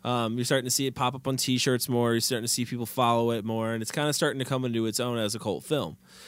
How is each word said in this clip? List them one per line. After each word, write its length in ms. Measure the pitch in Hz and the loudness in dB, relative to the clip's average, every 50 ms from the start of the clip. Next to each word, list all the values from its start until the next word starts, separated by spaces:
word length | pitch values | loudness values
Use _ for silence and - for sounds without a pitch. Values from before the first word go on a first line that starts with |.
| - | -4
Um, 320 | 123 123 120 117 110 113 | 0 0 0 0 0 0
you're 100 | 123 120 | -2 0
starting 200 | - 143 135 123 | 2 2 2 2
to 60 | 127 | 0
see 160 | - - 135 | 0 0 0
it 80 | 131 120 | -2 0
pop 180 | - 131 127 127 | 0 0 0 0
up 140 | 123 - | -2 -4
on 100 | 135 135 | -2 -2
T-shirts 500 | 127 - 139 127 120 - 135 127 117 - | 0 0 0 2 2 4 4 2 2 2
more. 260 | - 123 120 120 117 117 | 0 2 2 4 4 2
You're 80 | 117 | 2
starting 220 | - - 127 113 117 | 2 0 0 -2 0
to 80 | 117 | -2
see 140 | - 123 120 | -2 -2 -2
people 220 | - 127 120 117 | -4 -4 -6 -6
follow 420 | - - 135 123 120 120 117 117 117 | -4 0 2 4 4 4 4 2 2
it 160 | 117 110 101 | 0 0 -2
more, 260 | 110 113 113 113 113 | -2 -2 -2 -2 -2
and 120 | 113 113 113 | -2 -4 -4
it's 80 | - | -4
kinda 220 | - 156 147 151 139 | -2 -2 0 0 0
starting 260 | - 165 147 127 135 | 0 0 0 0 -2
to 60 | 127 | -2
come 200 | - 139 131 127 | -2 -2 -2 0
into 220 | 123 117 113 113 | 0 0 0 0
its 120 | 113 107 - | 0 0 -2
own 200 | 123 123 120 117 | -2 -2 0 0
as 160 | 107 104 107 | -2 -2 -2
a 40 | 107 | -2
cult 240 | - 110 87 - - | -2 -2 -2 -2 -2
film. 340 | - 151 139 101 80 - - - - - - - | -2 -2 0 0 -2 -6 -12 -18 -20 -20 -20 -20